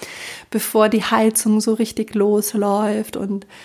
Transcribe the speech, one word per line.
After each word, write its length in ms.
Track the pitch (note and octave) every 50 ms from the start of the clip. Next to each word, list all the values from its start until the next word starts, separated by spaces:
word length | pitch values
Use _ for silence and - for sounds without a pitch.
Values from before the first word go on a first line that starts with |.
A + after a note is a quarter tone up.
| - - - - - - - - - -
bevor 380 | - G#3+ - - - A3 G#3+ G#3+
die 160 | A3 A3 -
Heizung 560 | - A3 A3+ A3 A3 A3 - - A3 G#3+ G#3+
so 140 | G#3 A#3 A3
richtig 400 | A3 A3+ A3 - - A3 - -
losläuft 1040 | G#3 G3 G#3 G#3 G#3 G#3+ - - G#3+ G3+ G3+ G3 G#3 G#3+ G3+ G3 A3 A3 - -
und 300 | - G3 G3+ G3 G3+ - - - - -